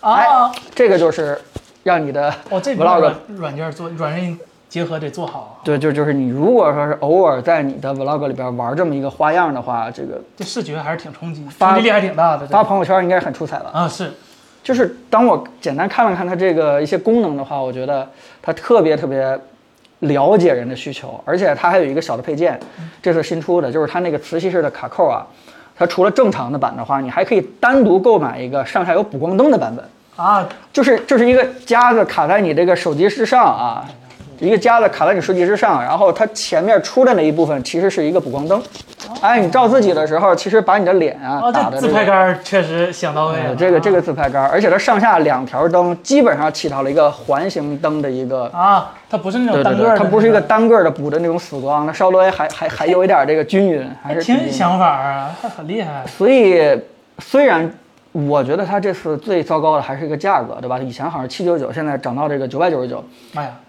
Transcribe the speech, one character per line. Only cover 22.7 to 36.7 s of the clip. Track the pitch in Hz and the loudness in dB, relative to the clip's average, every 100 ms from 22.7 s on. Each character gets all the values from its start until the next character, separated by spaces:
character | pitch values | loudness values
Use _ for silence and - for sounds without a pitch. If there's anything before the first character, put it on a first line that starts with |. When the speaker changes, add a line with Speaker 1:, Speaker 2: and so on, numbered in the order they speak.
| - | -18
Speaker 1:
嗯。 | 165 - | -20 -6
Speaker 2:
这 | 190 | -2
次 | 165 | 0
新 | 151 165 | -2 -6
出 | 156 175 | -2 0
的， | 143 | 0
就 | 143 | -2
是 | - | -2
它 | 175 | -2
那 | 175 | -4
个 | 147 | -4
磁 | - 165 | -6 -6
吸 | 185 | -2
式 | 175 | -2
的 | 151 | -2
卡 | - 127 | -4 -12
扣 | - 165 | 0 0
啊， | 110 - - - - - - | 0 -8 -20 -20 -20 -20 -4
它 | 175 | -2
除 | - | 2
了 | 190 | 0
正 | 233 233 | 4 2
常 | - 123 | 0 -6
的 | 143 | -4
版 | 131 123 | -4 -6
的 | |
话， | 113 139 | -4 -4
你 | 131 | -2
还 | 123 | -4
可 | 190 | 0
以 | 214 - - | 0 -2 0
单 | 240 269 | 2 4
独 | 226 185 | 4 4
购 | 214 214 | 4 2
买 | 143 123 | 2 -6
一 | 127 | -6
个 | 139 131 | -4 -2
上 | 190 | -4
下 | 180 | 0
有 | 170 | 0
补 | 208 147 | 0 -4
光 | 160 | -4
灯 | 190 277 | 2 4
的 | 226 | 2
版 | 120 | 0
本。 | 120 - _ _ - | -8 -16 _ _ -4
Speaker 1:
啊。 | 175 208 180 - - | 0 0 0 -12 -8
Speaker 2:
就 | - | 0
是， | 262 226 - | 2 2 2
就 | 262 | 2
是 | 240 | 6
一 | |
个 | 254 254 - | 4 2 -4
夹 | - 233 247 | -2 2 4
子 | 226 | 4
卡 | 190 - 151 | 0 0 0
在 | 196 | 2
你 | 190 | 2
这 | 147 175 | 2 2
个 | 175 | 2
手 | 180 | 0
机 | 147 190 | 0 0
之 | 208 | 0
上 | 220 254 | 0 4
啊， | 208 107 120 113 127 - - - - 135 | 4 2 -4 -6 -12 -18 -20 -20 -20 -4
一 | 180 | 0
个 | 214 | 2
夹 | 233 233 | 4 4
子 | 214 | 4
卡 | - 165 | 2 0
在 | |
你 | 190 | 0
手 | 156 | 0
机 | 180 175 | 0 2
之 | 202 | 2
上， | 220 151 | 2 0
然 | 123 160 | 0 2
后 | 196 | 2
它 | - 220 | 2 -2
前 | - - 160 | -4 -2 -2
面 | 185 | 2